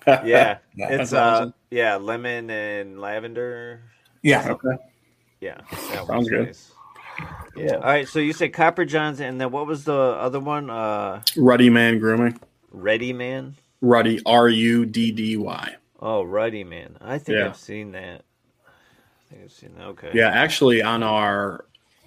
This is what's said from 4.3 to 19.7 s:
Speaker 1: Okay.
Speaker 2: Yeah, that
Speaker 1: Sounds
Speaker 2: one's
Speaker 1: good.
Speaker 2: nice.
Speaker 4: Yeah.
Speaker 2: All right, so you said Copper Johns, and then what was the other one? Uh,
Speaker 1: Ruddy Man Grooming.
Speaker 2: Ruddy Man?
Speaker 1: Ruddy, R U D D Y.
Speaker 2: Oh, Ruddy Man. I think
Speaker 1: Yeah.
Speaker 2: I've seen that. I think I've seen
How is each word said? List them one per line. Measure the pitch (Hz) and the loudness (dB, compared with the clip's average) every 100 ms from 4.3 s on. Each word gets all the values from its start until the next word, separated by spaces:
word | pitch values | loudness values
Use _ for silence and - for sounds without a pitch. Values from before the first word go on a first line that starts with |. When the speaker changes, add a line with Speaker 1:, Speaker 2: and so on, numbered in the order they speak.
| 131 117 | 2 0
Speaker 1:
Okay. | 120 131 131 - _ _ _ _ - | -4 -4 -4 -8 _ _ _ _ -14
Speaker 2:
Yeah, | 92 - - | -14 -14 -14
that | - | -14
Speaker 1:
Sounds | - 101 90 | -10 -8 -4
Speaker 2:
one's | 117 117 | -2 0
Speaker 1:
good. | 113 117 | -2 -4
Speaker 2:
nice. | - - _ - - - - - - - - | -8 -20 _ -20 -20 -18 -16 -16 -16 -18 -8
Speaker 4:
Yeah. | 147 - | -4 -2
Speaker 2:
All | |
right, | 131 143 131 | 2 0 0
so | 156 | -2
you | 151 | -2
said | 156 160 | -2 -2
Copper | - 160 170 151 | 2 2 2 -2
Johns, | 156 151 139 | -2 -2 -6
and | 131 127 | -8 -6
then | 131 | -4
what | 139 151 | -4 -6
was | 151 | -6
the | 151 143 | -2 2
other | 127 85 127 139 | 2 0 -4 -4
one? | 143 147 139 | -4 -6 -6
Uh, | 113 110 104 101 98 - 165 | -4 -4 -2 -4 -6 -4 4
Speaker 1:
Ruddy | 123 123 123 | 6 8 8
Man | 117 117 113 | 6 4 2
Grooming. | 110 113 120 117 - _ _ | 2 2 0 -2 -16 _ _
Speaker 2:
Ruddy | 98 98 113 123 | -6 -2 0 -2
Man? | 123 123 131 131 139 _ - | -8 -8 -8 -10 -18 _ -2
Speaker 1:
Ruddy, | 123 117 110 110 - | 4 6 4 0 4
R | 117 120 | 6 6
U | 113 117 117 113 | 4 2 2 0
D | 117 113 | 0 -2
D | 110 110 107 | -2 -4 -4
Y. | 98 85 - - _ - | -6 -8 -12 -14 _ -10
Speaker 2:
Oh, | 110 107 | -4 -2
Ruddy | 90 101 113 107 | -2 -2 -2 -4
Man. | 90 85 - 82 | -12 -16 -18 -16
I | 110 143 | -10 -8
think | - 107 | -2 0
Speaker 1:
Yeah. | 98 | 0
Speaker 2:
I've | 95 | -4
seen | - 107 104 | -14 -14 -12
that. | 92 92 - | -14 -16 -18
I | _ _ _ _ _ _ _ _ _ _ _ | _ _ _ _ _ _ _ _ _ _ _
think | 101 95 | -20 -20
I've | |
seen | _ 101 | _ -20